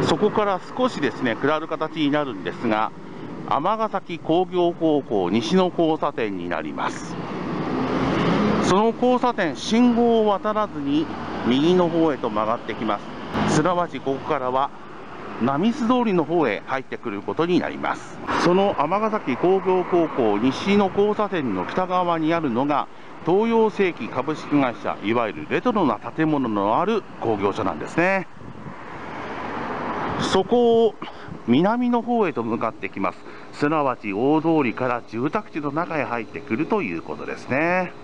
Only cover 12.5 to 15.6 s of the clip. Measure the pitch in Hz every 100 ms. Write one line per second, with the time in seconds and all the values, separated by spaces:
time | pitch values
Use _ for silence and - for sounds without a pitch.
12.5 | 117 - 101 107 101 - - - - -
13.5 | - 160 175 170 139 - 135 123 143 127
14.5 | 131 143 - - - - - - - 117
15.5 | 139